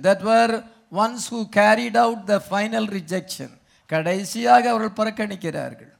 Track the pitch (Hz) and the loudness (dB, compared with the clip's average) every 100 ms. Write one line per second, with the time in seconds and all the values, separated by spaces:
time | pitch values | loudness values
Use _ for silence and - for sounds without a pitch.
0 | 185 190 208 226 233 220 - _ - 175 | 0 2 2 4 4 0 -8 _ -8 -2
1 | 226 240 - 233 214 202 208 220 240 226 | -2 -4 -8 -8 -2 4 4 4 2 2
2 | 233 226 190 202 - 196 214 226 214 196 | 0 0 -2 -2 -2 -4 -2 -4 -4 -6
3 | 156 185 185 - 131 - _ _ - 156 | -6 -6 -6 -12 -14 -18 _ _ -6 -4
4 | 160 190 196 220 240 247 240 226 220 214 | -2 -4 -4 -2 6 6 6 0 -2 -2
5 | 220 220 208 196 170 151 127 120 - | -4 -4 -8 -6 -8 -6 -10 -12 -20